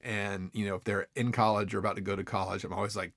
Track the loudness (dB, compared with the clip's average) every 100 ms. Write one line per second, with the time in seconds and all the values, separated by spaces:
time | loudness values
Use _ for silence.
0 | -6 -2 -2 -2 -4 -2 0 0 0 0
1 | 0 0 0 4 6 4 2 0 0 0
2 | -2 -2 0 -2 0 -2 -4 -2 -2 -2
3 | -6